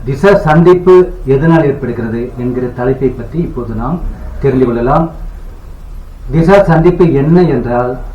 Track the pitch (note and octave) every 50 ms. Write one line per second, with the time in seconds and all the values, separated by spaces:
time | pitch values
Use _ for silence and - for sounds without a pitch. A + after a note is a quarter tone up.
0 | - C3+ C3+ - - G3+ G3+ - - D#3 D3+ E3 E3+ F3+ F3+ F3 - F#3 F#3 F3+
1 | F3+ - - - - C3 C3+ C#3 D#3+ E3 E3 D#3+ D3+ C#3 B2+ - C3+ A#2 A2+ A2+
2 | A2 G#2+ A2 A#2 A#2+ B2 - B2 B2 B2 B2+ B2+ B2+ A#2+ - B2 B2 C3 C3 C3
3 | C3+ B2+ G#2+ G#2 A2 - - D#3+ E3+ - - B2+ A2+ G#2 A2 G#2+ A#2 C3 E3+ F3
4 | - - - - - - - - - C#3 B2+ C3 B2+ A#2 A#2 A#2 A#2+ B2+ C#3+ E3
5 | E3 E3 - - - - - - - - - - - - - - - - - -
6 | - - - - - - B2 E3 E3 D#3+ G3 G3+ G3 E3+ E3 D#3+ D#3+ F3+ F3 -
7 | F3+ D#3+ C#3 C#3 C#3 D#3 E3 F3+ F3+ D3+ C#3 B2 A2+ A#2 A#2+ B2 A#2+ B2 C3 C3
8 | - - -